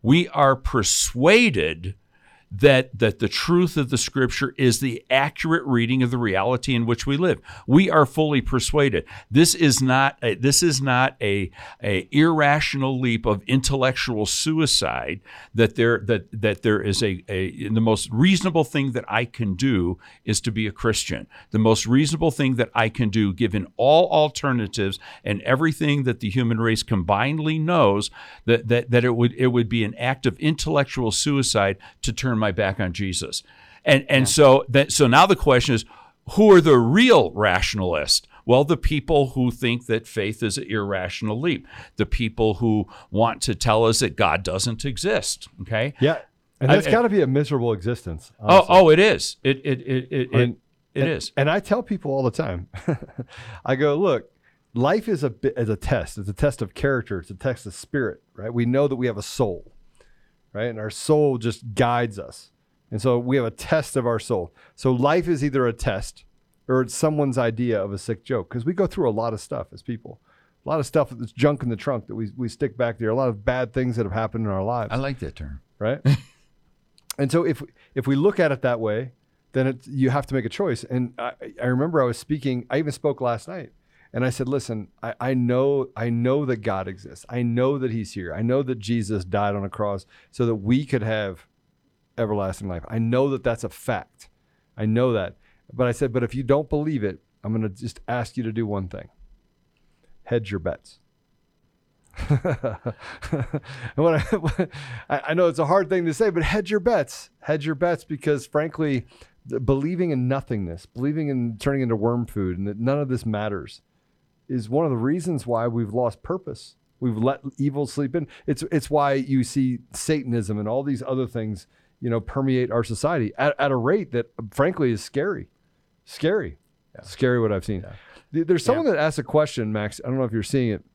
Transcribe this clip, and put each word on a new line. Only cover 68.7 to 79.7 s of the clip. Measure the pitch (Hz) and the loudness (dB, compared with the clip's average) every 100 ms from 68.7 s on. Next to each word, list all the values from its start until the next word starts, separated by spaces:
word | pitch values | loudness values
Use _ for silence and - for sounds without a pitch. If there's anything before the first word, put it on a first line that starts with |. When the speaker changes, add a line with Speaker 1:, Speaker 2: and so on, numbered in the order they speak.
Speaker 2:
go | 180 185 | -2 -2
through | - 135 | 0 -2
a | |
lot | 104 117 | 0 -4
of | 107 | -6
stuff | - 123 - | -8 -10 -10
as | - | -14
people, | - 117 - - _ _ _ _ | -10 -10 -12 -20 _ _ _ _
a | - | -4
lot | 156 | -4
of | 139 | 0
stuff | 160 139 | 0 0
that's | 120 117 | -6 -12
junk | - 143 147 | 0 0 2
in | 123 | -4
the | 110 | -4
trunk | - 123 - | -4 -6 -6
that | |
we, | 107 107 127 | -8 -8 -6
we | 120 | -8
stick | - 143 117 | -4 -6 -2
back | 120 113 | -4 -2
there, | 110 | -2
a | |
lot | 120 127 | 0 0
of | 104 107 | -2 -4
bad | 127 123 | -4 -4
things | 135 127 117 | -2 -2 -2
that | |
have | 101 | -2
happened | 104 113 113 | -2 -4 -4
in | 107 | -4
our | 95 | -2
lives." | 101 120 101 | -2 -4 -4
Speaker 1:
I | 117 | -4
like | 139 131 | -4 -6
that | 76 - | -10 -10
term. | 69 69 _ _ | -14 -14 _ _
Speaker 2:
Right? | 107 143 | -4 0
Speaker 1:
<laughs> | 139 135 - _ _ _ _ _ _ _ _ - | 2 0 -2 _ _ _ _ _ _ _ _ -4
Speaker 2:
And | 139 | 0
so | 165 | 2
if, | 175 131 143 _ _ | 0 -2 -8 _ _
if | 135 131 | -6 0
we | 139 | 2
look | 185 202 | 2 2
at | 160 | 0
it | 131 | 2
that | 127 120 | -2 0
way, | 110 107 127 _ _ _ _ | -2 -2 -6 _ _ _ _
then | 131 | 0
it's, | 131 | 0